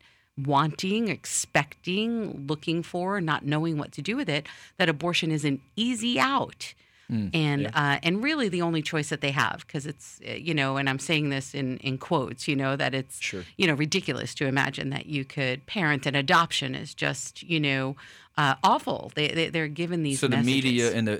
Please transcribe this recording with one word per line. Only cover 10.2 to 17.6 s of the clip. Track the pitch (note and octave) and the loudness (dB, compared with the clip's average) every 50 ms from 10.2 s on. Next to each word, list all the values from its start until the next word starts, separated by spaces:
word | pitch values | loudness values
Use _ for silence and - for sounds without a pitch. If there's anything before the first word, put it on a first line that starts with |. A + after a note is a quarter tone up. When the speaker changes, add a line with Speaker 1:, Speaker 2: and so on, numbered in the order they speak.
| - A#2 | -12 -10
Speaker 1:
uh, | |
you | A2+ - C#3 E3+ | -10 -6 -4 -2
know, | D#3 D3 C3+ C3+ C3+ | 0 2 2 2 0
and | C3+ C#3 C3+ | 0 0 0
I'm | C3 C3+ | -2 -2
saying | - - E3 D3+ D3+ C#3+ | -2 0 0 2 2 0
this | C#3 C3+ C3+ - - | 0 -2 -4 -6 -6
in, | C#3+ C3+ B2+ B2+ - | -4 -4 -4 -4 -4
in | - C3+ C3 C3 | -4 -4 -4 -4
quotes, | - - F3 D3 B2 E2+ - - - D#3 | -2 0 0 0 0 -2 -6 -6 -4 -2
you | D3 | 0
know, | C3+ C3+ C3+ C#3 | 0 0 0 0
that | C#3 C#3 C3 C3+ | 0 0 0 0
it's, | C3+ C3+ - - - | -2 -4 -6 -8 -10
Speaker 2:
Sure. | - - G#2 F#2 F2 - - | -8 -6 -6 -8 -10 -8 -2
Speaker 1:
you | - F#3 E3 | 2 2 2
know, | D3 | 4
ridiculous | C3+ D3+ D3+ - F#3+ - - B2+ B2 B2+ - - | 2 2 2 0 0 0 -2 -4 -4 -6 -6 -4
to | - D3+ | -4 -2
imagine | C3+ C3 C#3 - C#3 C3+ C#3+ D3 C3+ | 0 2 2 0 0 -2 -4 -6 -6
that | C#3 - - | -6 -6 -6
you | - D3+ C#3 C3+ | -6 -6 -6 -6
could | C3+ - D3 C3+ B2+ B2+ B2+ - | -6 -4 -4 -2 -2 -2 -4 -8
parent | - - G#3+ E3+ D3+ D3 C3+ - | -8 -2 2 4 4 4 4 2
an | D3 C3+ | 0 0
adoption | C#3+ C#3 C#3 F3+ E3+ E3 D#3+ - - C#3+ B2+ C3 | 0 2 4 4 4 4 2 0 -2 -2 -2 -4
is | - E3 D3 - | -6 -8 -10 -8
just, | - C#3+ C#3+ C#3 - - - - - - | -4 -2 -2 -2 -4 -6 -10 -12 -14 -6
you | E3 E3 D#3 | -2 0 2